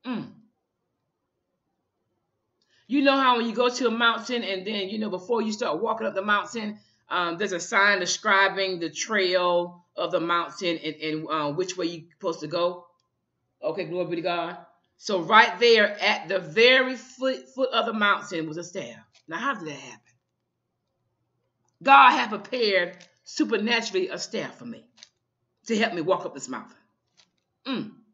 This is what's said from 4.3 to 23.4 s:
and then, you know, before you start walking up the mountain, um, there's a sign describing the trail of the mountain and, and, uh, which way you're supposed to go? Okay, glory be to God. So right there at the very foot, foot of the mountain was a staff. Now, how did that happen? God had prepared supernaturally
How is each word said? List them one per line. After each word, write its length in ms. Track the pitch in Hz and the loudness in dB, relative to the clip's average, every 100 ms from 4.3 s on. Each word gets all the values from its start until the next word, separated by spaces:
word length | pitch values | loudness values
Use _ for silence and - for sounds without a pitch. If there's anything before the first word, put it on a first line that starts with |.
| 240 | -6
and 220 | 190 190 185 | -4 -6 -4
then, 240 | 208 190 | -6 -4
you 80 | 214 | -6
know, 140 | 214 | -6
before 320 | 180 - 233 | -6 -2 -2
you 80 | 220 | -2
start 320 | 208 226 156 | -4 -4 -2
walking 240 | 220 220 220 | -2 -4 -4
up 80 | 202 | -4
the 80 | |
mountain, 560 | 196 - - 233 208 214 _ _ _ | 0 -2 -2 -8 -8 -10 _ _ _
um, 280 | 180 175 170 | -2 -2 -2
there's 140 | 202 | -4
a 80 | 175 | -4
sign 400 | - 220 202 202 | -2 2 4 2
describing 800 | 175 - 214 196 196 190 190 180 | 0 -2 2 4 4 2 -4 -2
the 100 | 165 | -6
trail 960 | - - 208 185 180 180 175 175 - _ - | -6 -4 0 2 2 2 0 -2 -10 _ -6
of 160 | 170 | -2
the 80 | 175 | -2
mountain 600 | 165 175 156 - 180 165 | 0 -2 -2 -4 -4 -4
and, 120 | 156 151 | -6 -8
and, 320 | 156 156 156 | -6 -6 -4
uh, 220 | 156 147 | -4 -2
which 260 | 151 185 180 | -2 -6 -4
way 80 | 170 | -6
you're 240 | 170 - | -6 -16
supposed 260 | _ 190 165 | _ -8 -6
to 80 | 151 | -6
go? 400 | 170 175 180 - _ _ _ _ _ _ _ | -2 -2 -4 -18 _ _ _ _ _ _ _
Okay, 220 | 151 165 | -6 -4
glory 240 | 160 175 175 | -6 -4 -4
be 80 | 170 | -4
to 60 | |
God. 340 | 175 175 170 180 - _ _ _ | -4 -4 -6 -10 -18 _ _ _
So 220 | - 196 | -4 -4
right 400 | 165 214 233 185 | 6 6 6 4
there 420 | 240 220 202 - | 6 6 4 2
at 280 | 196 - 160 | -2 -2 -2
the 100 | 185 | -4
very 560 | 160 170 240 262 254 254 | -2 4 6 6 2 -4
foot, 540 | - - 262 254 - | -12 -4 -4 -4 -10
foot 200 | 254 262 | -4 0
of 140 | 233 226 | 0 -2
the 60 | |
mountain 560 | 214 202 180 - 170 160 | 0 0 0 -4 -8 -6
was 80 | 156 | -10
a 80 | |
staff. 320 | 170 190 120 110 _ _ - | -10 -12 -12 -16 _ _ -12
Now, 100 | 165 | -6
how 160 | 254 | -6
did 140 | 220 156 | -6 -10
that 80 | 139 | -12
happen? 240 | 131 110 _ _ _ _ _ _ _ _ _ _ _ _ _ _ _ _ _ _ | -16 -20 _ _ _ _ _ _ _ _ _ _ _ _ _ _ _ _ _ _
God 280 | 180 277 269 | 8 10 10
had 180 | 302 233 | 6 0
prepared 680 | 208 - 254 220 190 175 - - _ - | -6 -6 -2 2 2 0 -6 -20 _ -16
supernaturally 840 | - | -4